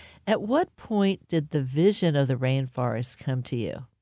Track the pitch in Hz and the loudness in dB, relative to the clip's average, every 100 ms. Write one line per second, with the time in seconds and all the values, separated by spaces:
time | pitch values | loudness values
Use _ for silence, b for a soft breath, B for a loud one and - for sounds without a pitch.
0 | B B - 220 208 277 359 _ - 214 | B B -2 -2 2 0 0 _ -4 2
1 | 196 185 - 165 147 151 131 139 190 208 | 2 0 -2 -2 0 -2 -2 2 2 4
2 | 175 143 131 127 127 135 131 - 123 113 | 2 2 2 0 0 0 -2 -2 -2 -2
3 | 120 - - 131 123 120 95 - 131 _ | -6 -10 -6 -4 -4 -4 -4 -6 -12 _